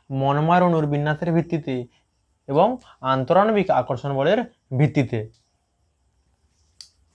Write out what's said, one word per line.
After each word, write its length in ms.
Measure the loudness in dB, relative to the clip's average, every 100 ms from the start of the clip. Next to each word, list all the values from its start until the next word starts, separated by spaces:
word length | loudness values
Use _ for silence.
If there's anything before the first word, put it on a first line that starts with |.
| -10
মনোমার 520 | -4 0 0 2 4
অণুর 240 | 4 2 0
বিন্যাসের 460 | -2 -2 -2 0
ভিত্তিতে 420 | 0 0 -4 -4 -6 -8 _ _ _ _ _ -2
এবং 300 | 2 2 0 -12 -8
আন্তরাণবিক 680 | -2 -2 2 2 4 2 0
আকর্ষণ 440 | 0 -2 -4 -6
বলের 240 | -2 0 0 -2 _ -6 0
ভিত্তিতে। 400 | 0 0 -2 -4 -8 _ _ _ _ _ _ _ _ _ _ _ _ _ _ -20 -20 _ _